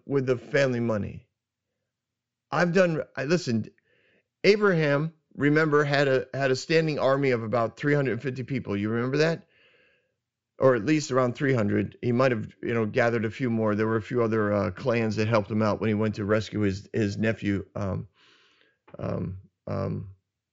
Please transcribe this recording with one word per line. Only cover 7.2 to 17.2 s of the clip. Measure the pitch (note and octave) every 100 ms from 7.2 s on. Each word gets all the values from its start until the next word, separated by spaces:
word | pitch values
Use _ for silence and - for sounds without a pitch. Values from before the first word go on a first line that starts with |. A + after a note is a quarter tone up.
| C#3
of | A#2
about | A2+ A#2+ A2+ -
three | D3
hundred | C#3+ C3+ A2
fifty | C#3+ C3
people. | A#2+ B2+ - G2+
You | G#2+
remember | A#2 B2 D3
that? | D#3+ E3 - _ _ _ _ _ _ _ _ _ _ -
Or | C3 A#2+
at | A#2
least | D#3 C#3+
around | B2+ B2
three | - C#3
hundred. | B2 G#2 G#2 G2 -
He | A#2+
might | A#2+ C3
have, | A2 G2+ -
you | - A#2
know, | G#2+
gathered | B2 A#2 A#2 A2
a |
few | - B2+
more. | A2+ A2
There | G#2 A2
were | A2+
a |
few | - B2
other, | A2+ A2+ G#2
uh, | G#2 G2
clans | - C3 A#2 A2 G#2
that | G#2+
helped | A2+ G2+
him | A2
out | G#2+ F#2+
when | A2
he | G#2
went | A2 G#2+
to |
rescue | G2 G#2+ G2+ G#2+
his, | G2+ G2 -
his | - G2+
nephew, | G#2